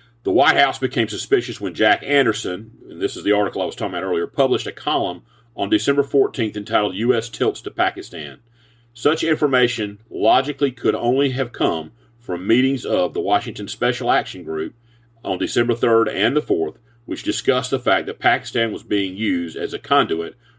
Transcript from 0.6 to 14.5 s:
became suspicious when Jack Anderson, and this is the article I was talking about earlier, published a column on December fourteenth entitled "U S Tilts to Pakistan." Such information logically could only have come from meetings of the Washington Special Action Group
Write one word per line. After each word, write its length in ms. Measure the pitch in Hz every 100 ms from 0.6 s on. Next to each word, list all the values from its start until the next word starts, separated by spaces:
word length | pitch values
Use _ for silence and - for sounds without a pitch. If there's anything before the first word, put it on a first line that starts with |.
| 139 -
became 280 | 127 - 110
suspicious 540 | 95 - 131 120 107
when 140 | 98 82
Jack 260 | 107 101
Anderson, 680 | - 143 120 101 101 90 113 - -
and 120 | 82
this 140 | 98 -
is 80 |
the 100 | 92
article 280 | 104 98 98
I 40 | 90
was 100 | -
talking 180 | 104
about 120 | 90 95
earlier, 220 | 85 85
published 380 | - 135 120 101
a 60 |
column 520 | - 147 147 98 87 - _ _ -
on 140 | 104
December 340 | 107 - 143
fourteenth 540 | 139 139 131 - 110 104
entitled 380 | 104 110 104 95
"U 180 | 120
S 160 | 117 113
Tilts 320 | - 120 -
to 100 | -
Pakistan." 680 | - 98 98 - 82 73 67 _ _ _ _ _
Such 300 | - 147 156
information 760 | 160 156 147 127 120 113 104 107 _
logically 640 | 87 107 127 135 139 139
could 240 | 123 113 98
only 360 | 131 131 143
have 200 | 127 117
come 400 | - 135 80 - - _ _
from 300 | - 90 98
meetings 380 | 120 131 131 92
of 280 | 104 87
the 60 | 87
Washington 480 | 90 104 117 - 101
Special 420 | - 123 123 123
Action 340 | 131 117 92
Group 300 | 80